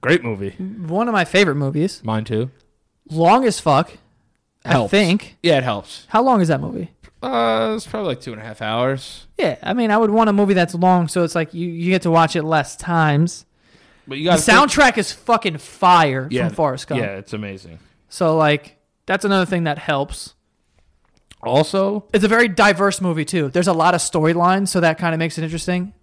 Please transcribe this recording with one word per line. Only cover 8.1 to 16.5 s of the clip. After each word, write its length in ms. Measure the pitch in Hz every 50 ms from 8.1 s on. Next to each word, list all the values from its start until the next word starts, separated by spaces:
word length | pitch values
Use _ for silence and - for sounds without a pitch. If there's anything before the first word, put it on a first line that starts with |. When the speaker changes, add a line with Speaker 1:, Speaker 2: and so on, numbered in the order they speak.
| 131 -
Speaker 1:
two 100 | - 135
and 100 | 117 107
a 40 | 107
half 160 | 113 110 -
hours. 680 | 117 107 110 117 123 131 135 131 - - - - - - _ -
Speaker 2:
Yeah, 200 | 370 170 139 -
I 120 | - - 190
mean, 180 | 247 240 214
I 60 | 208 214
would 120 | 226 214
want 200 | 208 220 226 214
a 40 | 202
movie 200 | 202 208 196 202
that's 200 | 185 175 165 -
long, 340 | 170 175 185 185 180 170 151
so 160 | - 185 175
it's 120 | 160 -
like 180 | 175 160 151 -
you, 140 | 170 170 180
you 240 | 170 165 170 175
get 120 | 185 185 -
to 80 | 175
watch 240 | 165 165 165 160 -
it 80 | 170 151
less 320 | 156 160 156 139 - - -
times. 680 | - - 170 165 160 151 147 143 160 175 - - - _ _ _ _ _ _ _ _ _ _ _ _ -
Speaker 1:
But 100 | 135 139
you 60 | 151
Speaker 2:
The 40 | 170 180 156
Speaker 1:
gotta 40 |
think 160 | 151 - 214 233
Speaker 2:
soundtrack 400 | 294 285 - - 294 254 226 233
is 140 | 202 -
fucking 460 | - - _ - 233 214 - 202 160 147
fire 680 | - - - - - 180 180 175 160 147 131 131 131 147
Speaker 1:
Yeah, 160 | 120 123 120
Speaker 2:
from 80 | 165